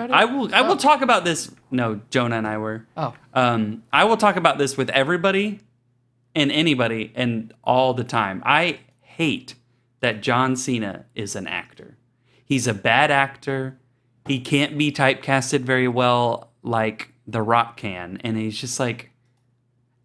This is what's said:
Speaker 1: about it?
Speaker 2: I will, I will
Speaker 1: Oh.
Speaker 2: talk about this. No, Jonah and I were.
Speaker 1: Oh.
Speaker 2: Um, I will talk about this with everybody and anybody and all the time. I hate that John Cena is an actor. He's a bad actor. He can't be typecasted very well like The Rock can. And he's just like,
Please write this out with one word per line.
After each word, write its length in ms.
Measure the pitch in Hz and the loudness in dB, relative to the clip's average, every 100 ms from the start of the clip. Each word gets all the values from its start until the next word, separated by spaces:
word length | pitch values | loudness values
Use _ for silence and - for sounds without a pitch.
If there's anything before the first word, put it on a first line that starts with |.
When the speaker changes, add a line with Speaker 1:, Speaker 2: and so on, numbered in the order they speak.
| - | 2
Speaker 1:
about 40 | |
it? 40 | |
Speaker 2:
I 120 | 151 226 | 4 4
will, 280 | 269 214 196 | 0 0 2
I 60 | |
will 120 | 269 | 2
Speaker 1:
Oh. 40 | 381 | 4
Speaker 2:
talk 240 | 302 294 | 4 4
about 200 | 254 208 175 | 4 2 0
this. 260 | 160 - - - | -2 -6 -14 -6
No, 320 | 127 113 104 - | -2 -2 -4 -2
Jonah 280 | 131 120 113 | 0 0 -2
and 100 | 107 | -4
I 100 | 107 | -4
were. 280 | 107 110 113 - | -6 -8 -12 -8
Speaker 1:
Oh. 160 | 135 - _ 131 | -8 -8 _ 0
Speaker 2:
Um, 480 | 123 117 107 110 - | 2 2 -2 -6 0
I 100 | 139 | 4
will 140 | 202 220 | 4 4
talk 180 | 208 185 | 2 2
about 220 | 165 139 | 0 2
this 200 | 139 - | -2 -2
with 120 | 123 | 0
everybody 720 | 135 135 175 196 196 214 208 _ _ _ _ _ _ _ - | 0 2 0 0 0 -2 -6 _ _ _ _ _ _ _ 0
and 160 | 143 | 0
anybody 600 | 147 165 131 117 113 107 - | 2 2 2 0 -2 -6 -4
and 380 | 123 113 113 - | -2 -2 -6 -6
all 300 | - 127 131 | 0 2 2
the 100 | 120 | 0
time. 380 | 120 120 101 95 120 | -2 0 -2 -2 2
I 340 | 147 170 - _ _ | 2 2 -4 _ _
hate 520 | _ - 160 95 - - _ _ _ _ | _ -4 -2 -2 -6 -20 _ _ _ _
that 220 | 123 107 | -4 -4
John 340 | 113 120 131 127 | -2 0 0 -2
Cena 500 | 127 123 101 92 - - | -2 -4 -4 -10 -14 -12
is 200 | 101 104 | -8 -8
an 100 | 82 | -8
actor. 500 | 87 - - - - _ _ _ _ | -8 -10 -18 -20 -20 _ _ _ _
He's 220 | - 135 117 | -2 -2 0
a 60 | |
bad 380 | 101 120 120 147 | 0 2 4 4
actor. 680 | 139 139 - - 135 131 131 _ _ _ _ - | 2 0 -4 -6 -6 -6 -10 _ _ _ _ -6
He 140 | 131 | -6
can't 360 | 127 139 143 147 | 0 0 0 0
be 140 | 147 | -2
typecasted 680 | 147 135 131 - 135 127 143 | 2 0 0 0 -2 0 -2
very 260 | 123 127 127 | 0 0 2
well 640 | 120 123 123 120 - - _ | 2 2 2 2 -2 -8 _
like 520 | 120 117 110 107 - _ - | -4 -2 -2 -4 -14 _ -8
The 160 | 117 | -4
Rock 360 | 110 117 120 - | 2 2 2 -4
can. 420 | 104 90 87 98 120 | -10 -10 -10 -8 -4
And 100 | 110 | -4
he's 220 | 110 107 | -4 -6
just 180 | 123 - | -6 -4
like, 320 | 127 117 - _ _ _ _ _ _ _ _ _ | -2 -4 -12 _ _ _ _ _ _ _ _ _